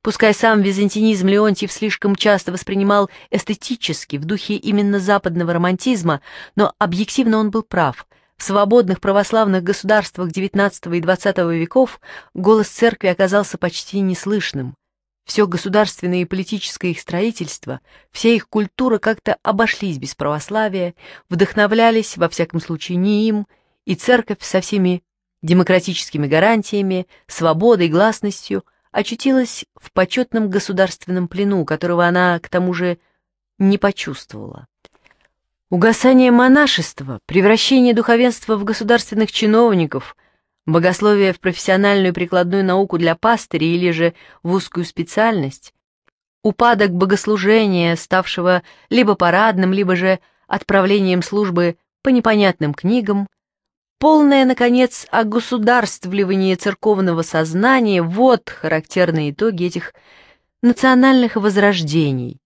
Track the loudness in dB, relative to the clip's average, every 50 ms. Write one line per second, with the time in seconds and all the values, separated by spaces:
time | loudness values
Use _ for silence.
0 | _ -6 -2 2 2 2 2 2 2 2 2 2 2 0 0 0 -2 -2 0 0
1 | 0 0 0 2 0 2 2 2 2 0 0 -2 -6 -10 -8 -6 -6 -6 -6 -2
2 | -2 -2 -2 0 2 2 2 2 0 -6 -10 -10 -8 -6 -4 -2 0 2 2 2
3 | 0 -2 -6 -20 -10 _ -6 -6 -4 -6 -8 -8 -6 -10 -10 -8 -6 -8 -8 -8
4 | -8 _ -10 -8 -6 -6 -6 -6 -4 -6 -8 -6 -2 -2 0 0 2 0 0 0
5 | 0 0 0 0 0 -2 -4 -2 -2 -2 -2 0 0 0 -2 -2 -2 -2 -2 0
6 | 0 -2 -2 -2 _ -16 -20 -20 -20 -8 _ 0 0 0 0 _ -4 -2 -2 -4
7 | -4 -4 -2 0 0 2 2 0 0 0 -2 -4 -6 _ -2 0 0 0 -2 -6
8 | -18 _ _ _ _ _ _ _ -8 -2 0 0 2 4 4 4 4 2 -2 -2
9 | -2 0 2 2 0 2 0 0 2 2 0 -2 0 -2 -4 -4 0 0 0 0
10 | 0 -2 _ -8 -8 -6 -4 -6 -6 -4 -2 0 -2 -2 -2 -6 -10 -6 -6 -4
11 | 0 -2 -2 0 0 -2 0 0 -2 -2 -2 -4 -4 0 2 2 2 2 -2 -18
12 | _ -20 -20 -20 -20 _ _ -2 2 2 4 4 2 -2 -2 0 0 0 0 0
13 | -2 -2 0 0 0 0 2 0 -2 -2 -6 -6 -6 -6 -6 -8 -14 -8 -4 -2
14 | -2 -2 -4 -4 -4 -4 -4 -4 -4 -6 -8 -8 -10 -10 -14 _ _ _ _ _
15 | _ _ _ _ _ -8 -2 -2 0 0 0 -6 -4 0 0 0 0 0 -2 -8
16 | -6 -4 -2 -2 -4 -4 -6 -8 -6 -6 -8 -8 -8 -10 -12 -6 -6 -6 -6 -6
17 | -8 -8 -4 -2 -2 -4 -4 -6 -10 -12 -12 -14 -12 -12 -14 -14 _ _ _ _
18 | _ _ _ 0 2 2 2 2 0 _ -4 -2 -2 -2 _ -4 -2 0 0 0
19 | 0 -2 -4 -2 _ -6 -6 -2 _ -4 0 0 0 -2 -2 -6 -6 -6 -6 -6
20 | -10 -12 -10 _ -6 -4 -4 -6 -8 -6 -4 -4 -4 -2 -4 -4 -6 -6 -8 _
21 | -20 -20 -20 -20 _ _ -2 0 0 0 2 0 0 2 2 4 4 4 4 2
22 | -2 -4 -4 -2 -2 -2 0 -4 -6 -4 -4 -8 -6 -6 -10 -10 -8 -6 -4 -2
23 | 0 0 0 0 0 0 -2 -4 -6 _ _ _ _ _ _ _ _ -6 -6 -4
24 | 2 2 2 2 2 -2 -8 _ -8 -2 -2 -2 -2 0 -2 0 2 0 0 -2
25 | _ _ _ _ _ _ _ _ -2 2 2 2 4 4 2 2 2 -2 -8 -8
26 | -10 -8 -6 -6 -2 0 2 2 4 4 2 0 -2 -4 -4 -4 -2 -2 -2 -4
27 | -6 _ _ _ _ _ -10 -2 0 0 0 2 4 4 4 4 2 0 2 2
28 | 2 2 0 -2 -6 -6 -8 -8 -10 -8 -8 -8 -8 _ _ _ _ _ -6 -6
29 | -4 -4 -8 -4 -2 0 2 2 0 -2 -6 -14 -16 _ _ _ _ -6 _ -2
30 | -2 0 0 -4 -4 _ -2 -2 -2 0 -2 -4 -4 -4 0 0 0 0 -2 -12
31 | -8 -6 -4 -4 -4 -4 -4 -4 -2 0 0 0 -2 -2 -4 -4 -2 -2 0 2
32 | 2 2 2 2 2 2 0 -2 -6 -4 -4 -2 -2 -2 -2 -2 -2 -4 -4 _
33 | _ _ _ _ _ _ _ _ _ _ _ _ 2 2 2 2 0 -2 -2 -2
34 | -10 -12 -12 -12 -16 _ -16 -16 -16 -16 -16 -18 -20 _ _ _ _ -20 _ _
35 | _ _ _ _ _ _ _ _ _ _ _ _ _ _ 0 2 2 2 2 4
36 | 4 6 6 6 6 6 6 6 6 6 6 6 4 2 0 -4 -6 -8 -10 -14
37 | -12 -12 -12 -14 _ -2 0 2 4 4 4 2 2 2 4 4 4 4 4 2
38 | 2 2 2 2 2 0 0 -4 -4 -4 -4 -4 -2 -4 -6 -4 0 2 2 2
39 | 0 -2 -2 -2 -2 -2 -2 -2 0 2 4 4 4 4 4 2 0 0 -4 -8
40 | -10 -10 -20 _ _ _ _ _ _ _ _ _ _ 0 0 2 2 2 0 2
41 | 2 2 4 4 2 0 0 -2 -4 -6 -4 -4 -2 0 2 2 4 2 2 2
42 | 2 0 0 -2 -4 -2 0 0 0 2 0 0 0 2 2 0 0 0 -2 0
43 | 0 0 0 0 0 0 0 0 -2 _ -4 -2 0 0 0 0 0 0 0 0
44 | 0 -2 -2 _ -20 -20 -20 _ _ -2 -2 -2 -4 -4 _ -8 -8 -8 _ -8
45 | -8 -6 -2 0 0 0 0 -2 -4 -6 -8 -12 _ -20 _ _ _ _ _ _
46 | _ _ _ _ _ _ _ _ _ -4 0 _ 2 2 4 4 2 0 0 0
47 | 0 0 0 -2 0 -2 -4 -2 2 2 2 4 4 2 0 0 0 0 -2 -4
48 | -4 _ -2 -2 -2 -2 -6 -2 0 0 0 0 -2 -8 _ _ _ _ 2 2
49 | 4 2 2 2 2 2 4 4 2 2 2 0 0 0 0 0 0 0 0 0
50 | 0 0 -2 -2 _ _ _ _ _ _ -8 -8 -4 0 0 2 2 2 2 2
51 | 2 0 0 -2 -2 -2 -2 -2 -2 0 0 0 0 0 -2 _ _ _ _ _
52 | _ 2 2 2 2 2 2 4 2 2 0 _ -4 -4 -4 -4 -2 0 0 0
53 | 0 0 -2 -2 -4 -6 _ _ _ _ _ _ _ _ _ _ _ _ _ _
54 | 2 4 6 6 6 4 4 4 4 2 2 0 2 2 4 2 2 0 -2 -8
55 | -12 -4 -2 -2 -2 0 -2 -4 -4 -2 -4 0 2 2 2 2 0 -2 -8 -10
56 | -10 -6 -2 -2 0 0 0 0 2 0 0 0 -2 -4 -4 _ 0 0 0 2
57 | 2 0 0 -2 -4 -2 -2 -2 -2 0 -2 0 2 2 2 2 2 2 2 0
58 | 0 -2 0 2 4 4 4 2 _ -12 -16 -10 -6 -4 -4 -4 -4 _ 0 0
59 | 0 2 0 -2 -2 -4 -4 -2 -2 -2 -2 -2 -4 -4 -4 -8 -12 -12 _ _
60 | _ _ _ _ _ _ _ _ _ _ _ _ 2 2 2 4 2 2 4 6
61 | 6 6 4 4 2 2 -2 0 -2 0 2 2 2 2 2 0 -2 0 0 0
62 | 0 0 -2 -4 -6 -8 -12 _ _